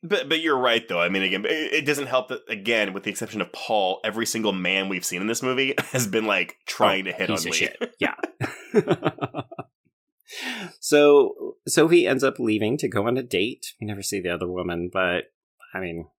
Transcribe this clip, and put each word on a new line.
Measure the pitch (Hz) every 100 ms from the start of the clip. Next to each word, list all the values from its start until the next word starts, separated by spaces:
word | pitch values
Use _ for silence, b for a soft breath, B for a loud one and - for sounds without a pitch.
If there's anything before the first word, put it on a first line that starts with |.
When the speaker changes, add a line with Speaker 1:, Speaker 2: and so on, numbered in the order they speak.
Speaker 1:
But, | 165 190 139
but | 160
you're | 160 135
right, | 123 117 113
though. | 87
I | 87
mean, | 95
again, | 95 95 107
it, | 156 156
it | 156 147
doesn't | 143 135
help | 127 127
that, | 127 -
again, | 113 98 113 104
with | 95
the | 107
exception | 95 110 110
of | 90
Paul, | - - 110 95 95
every | 110 107 113
single | 117 107
man | 95 90 95 95
we've | 92 -
seen | 90
in | 101
this | 117
movie | 127 127 135 -
<laughs> | -
has | 131 117
been, | 110 110
like, | 98 90 - -
trying | - 104 98 95
Speaker 2:
Oh, |
Speaker 1:
to | -
hit | 92
Speaker 2:
piece | 82
Speaker 1:
on | 82
Speaker 2:
of |
Speaker 1:
Lee. | -
Speaker 2:
shit. | 87 - 233 _
Yeah. | - - - - - - -
<laughs> | 220 - - 175 - - - - - - _ _ _ _ _ _ B 254 240 185 B
So, | - 147 147 143 120 - - - -
Sophie | - 160 175 110
ends | 131
up | 135 127
leaving | 117 107 107 135
to | 139
go | 98 104
on | 127
a |
date. | 123 90 104 - - -
We | 104
never | 101
see | 98 101
the | 90
other | 87 90
woman, | 90 90 85 87
but, | 95 92 87 - _ _ _ -
I | 98
mean | 92 82 82